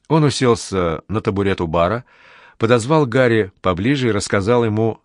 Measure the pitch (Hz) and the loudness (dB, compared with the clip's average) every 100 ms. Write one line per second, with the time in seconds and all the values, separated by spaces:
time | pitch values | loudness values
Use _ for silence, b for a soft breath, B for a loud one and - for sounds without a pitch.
0 | - 156 151 - 123 113 - 95 87 78 | -2 2 2 2 2 2 0 -2 -2 -4
1 | - 104 110 98 98 92 85 85 85 117 | -6 -4 -2 -2 -2 -2 -2 0 0 -2
2 | - b b b b b 110 123 117 160 | -8 b b b b b 0 0 2 0
3 | 131 131 127 113 95 _ 95 87 110 143 | 2 2 2 2 -2 _ -4 -2 0 0
4 | 123 101 - 101 95 120 117 107 113 - | 0 -2 -2 -2 0 0 0 0 -2 -4